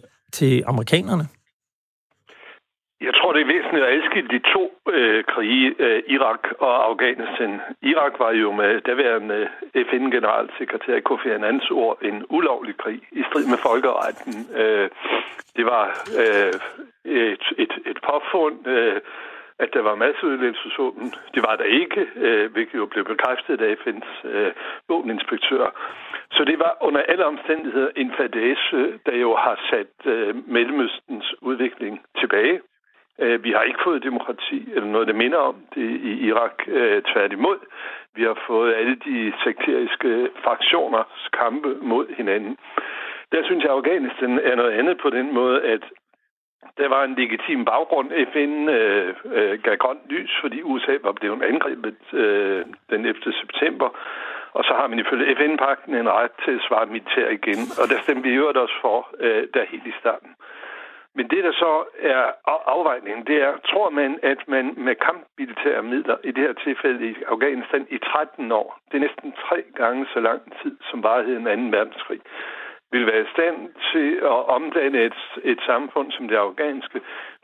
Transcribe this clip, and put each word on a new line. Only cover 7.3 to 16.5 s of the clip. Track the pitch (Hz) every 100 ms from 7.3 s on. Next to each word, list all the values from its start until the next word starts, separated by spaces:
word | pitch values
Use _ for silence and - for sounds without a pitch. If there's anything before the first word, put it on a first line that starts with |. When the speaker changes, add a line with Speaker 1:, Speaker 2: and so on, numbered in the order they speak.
| - 113 98 - -
Speaker 2:
Irak | 135 160 143 -
var | 117 113
jo | 104
med | 104 104 110
daværende | - 127 127 113 107 104 101 - - 135 117
F | 123
N-generalsekretær | 135 123 107 110 110 - - 113 - 120
Kofi | - - 123
Annans | 107 107 131 -
ord | 123 113 -
en | 107 104 -
ulovlig | 156 160 120 - -
krig | 214 220 -
i | 320 -
strid | 151 135
med | 123 127
folkeretten. | 117 127 - - - - 107 120 120
Øh, | 110 104 98 - - 113 - - - -
det | 117
var, | 117 98 - - 131
øh, | 113 104 98